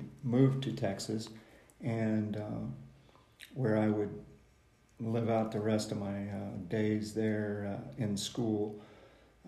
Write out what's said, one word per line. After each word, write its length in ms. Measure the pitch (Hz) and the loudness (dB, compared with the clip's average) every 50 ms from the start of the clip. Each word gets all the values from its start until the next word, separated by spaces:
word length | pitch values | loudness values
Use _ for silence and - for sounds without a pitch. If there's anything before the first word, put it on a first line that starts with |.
| - - - - - | -6 -10 -12 -6 -2
moved 400 | 123 113 127 135 131 - - - | 2 6 8 8 8 6 4 0
to 100 | 117 - | -2 -2
Texas, 560 | - - 98 95 - - - 110 110 110 - - - - - - - - - - - - | 0 0 -2 -2 -2 -4 -4 -4 -4 -4 -8 -12 -16 -18 -20 -20 -20 -20 -20 -18 -8 -4
and, 560 | 127 113 113 113 110 110 107 107 104 104 107 | -2 0 0 2 2 2 2 0 0 -2 -4
uh, 260 | 107 107 110 107 107 110 - - - - - - - - - - - _ _ - - - - | -4 -4 -6 -6 -6 -6 -8 -10 -14 -18 -20 -20 -20 -20 -20 -20 -20 _ _ -20 -20 -12 -4
where 220 | 147 131 110 107 | 0 2 4 4
I 120 | 107 107 107 | 6 6 4
would 220 | 104 107 104 98 - - - - - - - - _ _ _ _ _ _ _ _ _ - | 4 2 0 -2 -4 -8 -12 -16 -20 -20 -20 -20 _ _ _ _ _ _ _ _ _ -6
live 300 | 117 113 113 117 117 110 | -4 0 0 2 2 2
out 220 | 113 113 110 110 - | 2 2 2 0 0
the 80 | 107 | 0
rest 320 | 104 110 107 107 110 - 107 | 2 2 2 2 2 0 -4
of 60 | 101 | -4
my, 240 | 101 101 101 101 101 101 | -2 -4 -4 -4 -4 -4
uh, 280 | 101 101 98 101 120 107 92 - | -4 -6 -6 -6 -6 -8 -6 -4
days 460 | - 110 107 107 107 107 107 - - | 0 0 2 2 2 2 0 -2 -2
there, 640 | 110 110 110 107 107 107 104 101 101 101 101 98 101 | 0 0 2 2 0 0 -2 -2 -4 -4 -4 -6 -6
uh, 240 | 120 - - - 120 | -8 -10 -6 -4 -2
in 140 | 101 101 | -2 -2
school, 640 | 98 - - - - 120 110 107 104 104 107 107 - - - - - - - - - - - - _ - | -2 -4 -4 -4 -2 0 2 2 2 0 -2 -4 -8 -14 -18 -20 -20 -20 -20 -20 -20 -20 -20 -20 _ -12